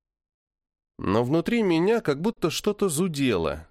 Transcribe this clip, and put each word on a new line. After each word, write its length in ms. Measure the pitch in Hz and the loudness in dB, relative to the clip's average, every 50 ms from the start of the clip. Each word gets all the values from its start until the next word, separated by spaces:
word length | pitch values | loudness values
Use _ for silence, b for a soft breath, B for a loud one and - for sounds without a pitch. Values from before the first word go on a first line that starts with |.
| _ _ _ _ _ _ _ _ _ _ _ _ _ _ _ _ _ _ _ - | _ _ _ _ _ _ _ _ _ _ _ _ _ _ _ _ _ _ _ -8
Но 260 | - - 95 110 123 | -2 0 2 2 2
внутри 380 | 123 147 165 165 - 226 240 | 2 0 0 0 0 0 0
меня 400 | 220 190 165 160 175 196 233 233 | 2 2 2 2 2 2 2 0
как 200 | - - 143 135 | 0 -2 -2 0
будто 280 | 165 226 220 - - 165 | -2 -4 -4 -2 -4 -4
что-то 400 | - - - 208 202 - 208 196 | -4 -2 -4 -4 -2 0 0 0
зудело, 800 | 151 135 185 190 156 139 139 127 107 87 80 76 73 80 80 - | 0 0 -2 -2 0 0 0 0 2 2 0 -2 -4 -6 -10 -18